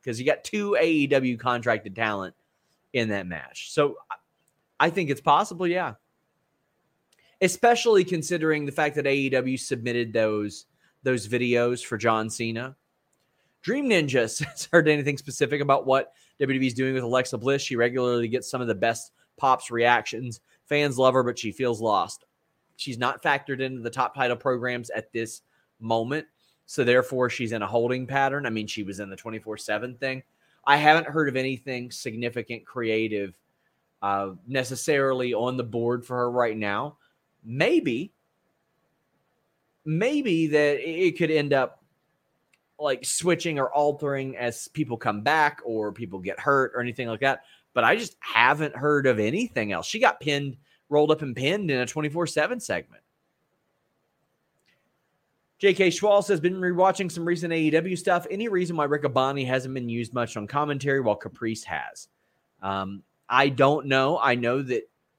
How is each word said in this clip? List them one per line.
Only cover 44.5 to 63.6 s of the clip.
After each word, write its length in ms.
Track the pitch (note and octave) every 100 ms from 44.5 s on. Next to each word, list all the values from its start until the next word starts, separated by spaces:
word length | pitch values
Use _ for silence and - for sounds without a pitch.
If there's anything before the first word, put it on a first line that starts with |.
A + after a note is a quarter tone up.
| - -
people 280 | D3+ B2 A#2
come 260 | A#2+ G#2
back 380 | B2+ D#3 D3 D3 A#2+
or 260 | A2 G#2+
people 280 | G#2 G#2 F#2+
get 200 | F#2 -
hurt 320 | C#3+ C#3 B2+ B2
or 60 |
anything 260 | A#2+ A#2 A#2+
like 140 | A2
that. 220 | C3+ C3 - _ _
But 100 | B2+
I 120 | A#2 A3
just 200 | G#3 -
haven't 560 | - A2+ B2 D3+ D3+ -
heard 320 | D3 D3 C3
of 100 | A2
anything 540 | G#2+ F3+ B3 B2 G#2
else. 160 | F2 -
She 100 | A3
got 220 | B3 -
pinned, 360 | D3 C#3+ C#3 A#2+ _ _ -
rolled 200 | D3 D3+
up 140 | D#3
and 120 | C#3+ A#2+
pinned 360 | C3+ G#3 F3+
in 80 | B2+
a 80 | B2
twenty-four 400 | D#3 D3+ E3 E3+
seven 320 | D3+ F3 B3
segment. 420 | - F2 - G#1+ _ _ _ _ _ _ _ _ _ _ _ _ _ _ _ _ _ _ _ _ _ _ _ _ _ _
J 160 | G3
K 140 | F#3+ F#3
Schwal 360 | E3 G#3 G3+
says, 160 | G3+ F3
"Been 220 | F3 F#3+
rewatching 500 | F3+ F3 F#3 F#3+ F3+
some 140 | E3+ E3+
recent 280 | F3 E3+
A 40 | E3
E 120 | D#3
W 240 | D#3+ F3+ F3+
stuff. 320 | F#3+ F3 E3+
Any 200 | G3 A#3
reason 260 | F#3 F3+ E3
why 100 | C#3+
Riccaboni 640 | D3 C#3+ B2+ C3+ C#3 B2+
hasn't 260 | C3 C3
been 160 | C3+ A#2+
used 240 | A#2 A2+
much 240 | B2 A2+ A2
on 80 | G#2
commentary 560 | C#3+ D3+ C#3 C#3 C#3
while 140 | A#2 G#2
Caprice 480 | A2 - A2+ A2
has?" 440 | - D#2 G#1+ - - _ _ _ _ _
Um, 400 | F#2+ G2 F#2+ G2+ - _ -
I 220 | B2+ C#3
don't 380 | C3